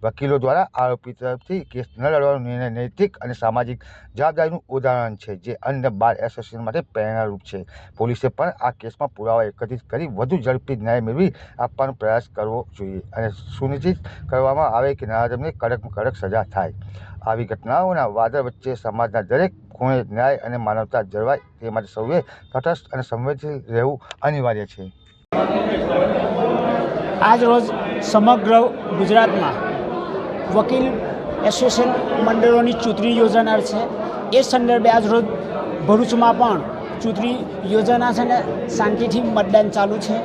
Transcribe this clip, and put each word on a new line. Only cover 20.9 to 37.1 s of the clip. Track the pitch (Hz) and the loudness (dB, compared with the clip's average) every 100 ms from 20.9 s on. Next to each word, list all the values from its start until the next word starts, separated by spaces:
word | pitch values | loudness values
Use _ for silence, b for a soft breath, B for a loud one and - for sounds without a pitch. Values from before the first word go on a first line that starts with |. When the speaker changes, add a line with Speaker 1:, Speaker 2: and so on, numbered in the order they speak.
| 123 101 | -2 -2
Speaker 1:
જળવાય | 104 113 139 - _ | -2 0 -2 -4 _
તે | 113 | -6
માટે | 110 101 - | -6 -6 -8
સૌએ | 110 170 - B B | -2 -2 -2 B B
તટસ્થ | 131 147 170 - | -4 -2 -4 -6
અને | 131 | -10
સંવેદનશીલ | 123 117 123 147 151 143 - 117 | -6 -6 -4 -4 -6 -10 -4 0
રહેવું | 127 139 B B | 0 -2 B B
અનિવાર્ય | 143 147 123 107 101 | -2 0 0 -2 -6
છે. | - 95 - _ _ _ - - - - - - - - - - - - - - - - - - - 208 | -12 -18 -18 _ _ _ -2 0 0 0 -2 0 2 2 0 -2 0 0 0 0 0 -2 -4 -4 0 4
Speaker 2:
આજ | 233 | 6
રોજ | 240 240 220 - - - | 6 4 2 -4 -4 -6
સમગ્ર | - 220 214 247 202 226 247 - - 170 | 2 4 6 6 6 6 6 0 -6 -2
ગુજરાતમાં | 190 214 226 196 156 - - - - - - - - - - 202 | 4 6 6 2 0 -2 -4 -4 -4 -6 -6 -6 -6 -6 0 0
વકીલ | 208 262 262 226 - - - - - | 2 2 0 -2 -4 -6 -6 -2 0
એસોસિએશન | 208 254 - 247 254 - 254 220 | 2 2 4 2 2 -2 0 2
મંડળોની | 226 233 240 233 | 4 6 6 6
ચૂંટણી | 233 247 208 220 233 | 2 -2 0 0 4
યોજાનાર | 226 220 220 214 | 6 6 4 2
છે. | 196 208 233 - - - - 233 | 2 -2 -4 -4 -6 -6 2 2
એ | |
સંદર્ભે | 262 254 240 240 226 | 4 2 4 4 6
આજ | 226 214 | 6 6
રોજ | 233 226 - - - - - 151 | 2 2 -2 -6 -6 -6 -4 4
ભરૂચમાં | 214 240 233 233 233 | 4 4 4 4 6
પણ | 240 185 - - - - | 4 2 -2 -8 -8 -6
ચૂંટણી | 226 | -4